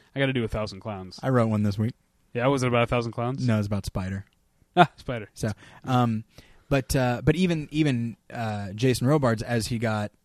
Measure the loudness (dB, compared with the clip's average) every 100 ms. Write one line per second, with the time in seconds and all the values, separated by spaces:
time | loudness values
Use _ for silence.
0 | _ -2 0 0 -2 -4 -6 -8 -10 -10
1 | -12 -6 0 2 4 2 2 0 -2 -4
2 | _ _ _ 0 2 2 2 2 2 0
3 | -2 -4 -4 -2 0 2 0 -2 -4 -6
4 | -6 -8 -10 _ _ _ _ 4 4 4
5 | -10 -8 -10 -6 -6 -6 -12 -12 0 2
6 | 2 -2 -8 -20 -20 -14 -4 -2 0 -2
7 | 0 0 0 2 2 0 -2 0 0 0
8 | -2 -8 -14 -8 -6 -6 -6 0 0 2
9 | 2 2 2 0 0 -2 -2 -4 -2 -2
10 | -6 _